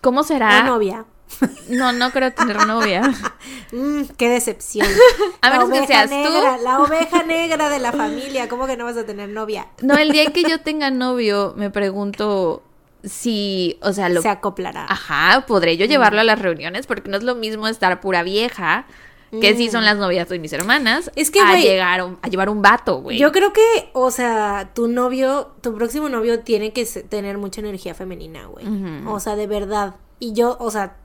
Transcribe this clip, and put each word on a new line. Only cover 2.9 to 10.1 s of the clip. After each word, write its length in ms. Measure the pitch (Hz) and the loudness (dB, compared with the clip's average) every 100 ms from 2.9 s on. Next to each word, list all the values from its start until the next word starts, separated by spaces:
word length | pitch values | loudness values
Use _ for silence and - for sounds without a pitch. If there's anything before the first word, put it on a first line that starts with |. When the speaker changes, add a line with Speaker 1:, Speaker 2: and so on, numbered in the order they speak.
| 180 | 2
Speaker 1:
<laughs> 100 | 262 214 208 - 269 262 196 | 0 0 -6 -10 -18 -18 -12
Speaker 2:
Mm, 340 | 240 277 294 277 - | -6 -4 -2 -6 -2
qué 140 | 240 | 0
decepción. 560 | 240 240 202 - 208 202 196 494 | 0 -2 -8 -8 -2 0 8 8
Speaker 1:
<laughs> 280 | 330 392 - | 8 -4 0
A 80 | 247 | 2
Speaker 2:
La 60 | 269 | 4
Speaker 1:
menos 120 | 247 | 2
que 80 | 262 | 2
Speaker 2:
oveja 280 | 277 247 214 | 4 4 4
Speaker 1:
seas 20 | |
tú. 220 | 277 285 | 2 0
Speaker 2:
negra, 240 | 311 - 254 | 2 2 2
la 240 | 247 269 | 0 2
oveja 420 | 294 320 330 349 | 2 2 2 0
negra 440 | 330 330 330 320 302 | 0 -2 0 0 0
de 100 | 285 | 0
la 140 | 247 | -2
familia, 560 | 285 294 294 269 269 240 | -2 -4 -4 -6 -6 -6
¿cómo 180 | 240 262 | -6 -4
que 120 | 247 | -4
no 80 | 240 | -6
vas 100 | 233 | -6
a 80 | |
tener 240 | 214 202 202 | -8 -10 -10
novia? 380 | 208 214 202 - - | -10 -6 -8 -10 -4
Speaker 1:
No, 160 | 262 294 | 2 4
el 120 | 302 | 4